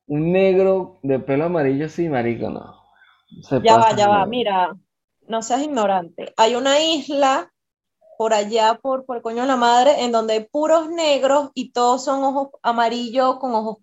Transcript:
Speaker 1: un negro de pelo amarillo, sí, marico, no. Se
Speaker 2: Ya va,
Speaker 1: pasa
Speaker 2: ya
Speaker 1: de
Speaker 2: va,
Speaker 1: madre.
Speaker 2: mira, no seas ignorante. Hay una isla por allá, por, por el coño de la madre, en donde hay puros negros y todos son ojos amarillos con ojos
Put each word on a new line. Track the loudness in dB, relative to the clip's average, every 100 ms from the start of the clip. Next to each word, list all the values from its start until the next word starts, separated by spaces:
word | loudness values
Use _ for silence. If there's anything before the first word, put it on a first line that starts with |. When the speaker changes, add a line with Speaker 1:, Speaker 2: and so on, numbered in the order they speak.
| _
Speaker 1:
un | -4 0
negro | 2 4 4 2 0 -2 -10
de | -4 -4
pelo | 0 -2 0
amarillo, | 0 0 0 -4
sí, | -4 -2
marico, | -2 -2 -2 -6
no. | -8 -14 -20 _ _ _ _ _ -20
Se | -4 0
Speaker 2:
Ya | 4 4
va, |
Speaker 1:
pasa | 4 2
Speaker 2:
ya |
Speaker 1:
de | 2
Speaker 2:
va, | 2
Speaker 1:
madre. | 0
Speaker 2:
mira, | -2 -2 0 -2 -4 _ _ _ _ _
no | -8
seas | -4 -4
ignorante. | -2 -2 0 -2 -4 -14 -14 0
Hay | 2
una | 2 0 2
isla | 2 -2 -4 0 2 0 -4 _ _ _ _ _ _ -6
por | 0
allá, | 0 0 0 2 0
por, | -2 -6 -6
por | -8
el |
coño | -6 -4
de | -2
la | 2
madre, | 4 4 4 2
en | 0
donde | -2 0
hay | -4 -4
puros | -4 2 2 0
negros | -4 0 0 2 0 0
y | -8 -8
todos | 0 0 0
son | -2 -2
ojos | -2 -2 -6 -6
amarillos | -4 0 0 -2 -4 0 0 0
con | -4
ojos | -4 -4 -10